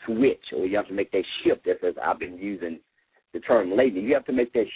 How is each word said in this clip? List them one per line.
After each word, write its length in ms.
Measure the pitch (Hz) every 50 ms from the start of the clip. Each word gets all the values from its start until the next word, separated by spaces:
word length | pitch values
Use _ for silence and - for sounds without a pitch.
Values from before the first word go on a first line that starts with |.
| -
switch, 380 | - 113 110 135 131 - - - - -
or 100 | 69 87
you 100 | 95 98
have 120 | 101 98 -
to 60 | 95
make 160 | 101 98 -
that 120 | - 95 87 - - - -
shift, 220 | - - - -
as, 100 | 90 90 - -
as 80 | 90 85 -
I've 160 | - 80 92 92
been 200 | 104 90 90 87
using 400 | 95 101 101 87 87 85 82 80 _ _ _ _ _ _ _ _ _ _
the 80 | - 85
term 360 | - - 127 113 98 90 95
lately. 240 | 110 131 127 98 92
You 140 | 98 120 147
have 120 | 135 -
to 60 | -
make 200 | 127 127 123 120
that 140 | - 123 107 - -